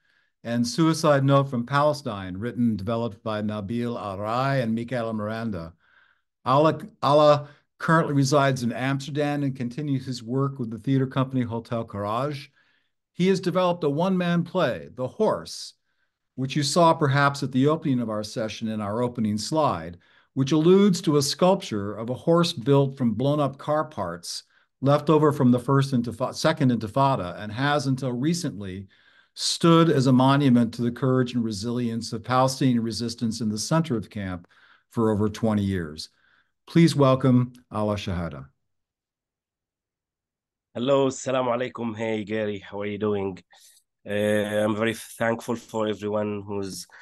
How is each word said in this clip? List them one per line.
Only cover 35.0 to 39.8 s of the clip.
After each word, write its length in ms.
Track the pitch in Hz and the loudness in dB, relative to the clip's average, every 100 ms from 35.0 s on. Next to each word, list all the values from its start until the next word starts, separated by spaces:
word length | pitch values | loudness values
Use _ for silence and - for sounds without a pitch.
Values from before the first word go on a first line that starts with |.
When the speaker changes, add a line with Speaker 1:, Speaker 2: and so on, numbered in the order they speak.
| 110 | 0
Speaker 1:
over 160 | 104 107 | 2 0
twenty 340 | 107 113 107 | 0 0 0
years. 460 | 98 95 78 78 - _ _ _ _ _ - | 0 -2 -4 -10 -18 _ _ _ _ _ 0
Please 280 | 170 165 | 4 6
welcome 580 | 139 135 131 131 123 123 - _ | 6 4 4 4 4 2 -6 _
Ala 220 | 107 107 101 | -4 -2 -2
Shahada. 500 | 101 87 82 71 69 _ _ _ _ _ _ _ _ _ _ _ _ _ | -4 -4 -6 -10 -18 _ _ _ _ _ _ _ _ _ _ _ _ _